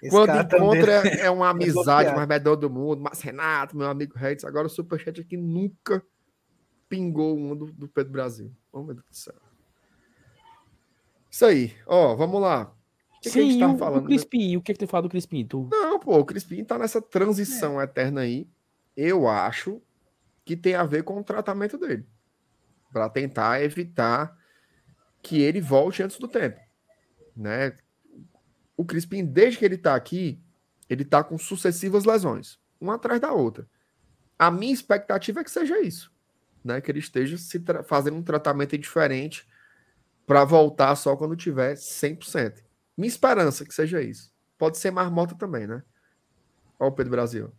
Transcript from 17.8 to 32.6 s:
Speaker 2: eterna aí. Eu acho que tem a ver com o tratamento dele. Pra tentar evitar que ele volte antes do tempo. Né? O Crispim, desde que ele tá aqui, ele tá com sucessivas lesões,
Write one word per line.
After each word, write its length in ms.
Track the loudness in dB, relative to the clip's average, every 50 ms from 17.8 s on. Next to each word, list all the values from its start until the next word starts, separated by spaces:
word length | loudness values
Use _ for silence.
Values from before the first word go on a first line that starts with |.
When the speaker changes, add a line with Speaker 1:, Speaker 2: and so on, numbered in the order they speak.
| -4
Speaker 2:
eterna 380 | -4 -2 -2 -2 -2 0 -2
aí. 260 | -2 -2 -2 -4 -6 _ _ _ _ _ _ _ _ _ _
Eu 320 | -2 0 2 2 4 4
acho 540 | 4 4 2 0 -2 -2 -6 -8 -8 -10 -10 _ _ _ _ _ _ _ _ _ _ _ _ _
que 100 | -10 -10
tem 200 | -2 0 0 2
a 100 | 2 0
ver 180 | 0 0 -4 -4
com 160 | -4 -8 -10
o 40 | -8
tratamento 520 | -6 -6 -6 -4 -4 -4 -4 -4 -6 -6
dele. 280 | -8 -6 -6 -6 -8 -8 _ _ _ _ _ _ _ _ _ _ _ _ _ _ _ _ _
Pra 180 | -4 -4 -4 -2
tentar 520 | -2 -4 -6 -4 -4 0 0 0 2 0
evitar 720 | -2 -4 -4 -6 -10 -8 -4 -2 0 2 2 0 -2 -4 -10 _ _ _ _ _ _ _ _ _ _ _ _ _ _ _ _ _
que 200 | _ -2 0 2
ele 180 | 2 2 2 -2
volte 420 | -2 2 4 4 4 2 -2 -4
antes 160 | -6 -6 -6
do 100 | -12 -14 -6
tempo. 280 | -4 -2 -2 -2 -6 -8 _ _ _ _ _ _ _ _ _ _ _ _ _ _ _
Né? 420 | -12 -8 -6 -4 -4 -4 -4 -6 _ _ _ _ _ _ _ -20 -20 -20 _ _ _ _ _ _ _ _ _ _
O 100 | -8 -8
Crispim, 400 | -6 -6 -8 -6 -6 -8 -6 -6
desde 340 | 0 4 6 6 6 4 2
que 60 | 0
ele 120 | 0 0
tá 160 | 2 0 2 2
aqui, 480 | 2 -2 -4 -6 -4 -4 -6 -6 -8 _ _ _ _ _ _ _ _ _ _
ele 140 | -6 -6 -2
tá 180 | 4 4 4
com 160 | 4 2 -8
sucessivas 680 | -10 -8 -8 -10 -2 -2 -2 -2 0 -4 0 0 2 2
lesões, 520 | 4 2 2 0 -2 -4 -4 -8 -14 -20 _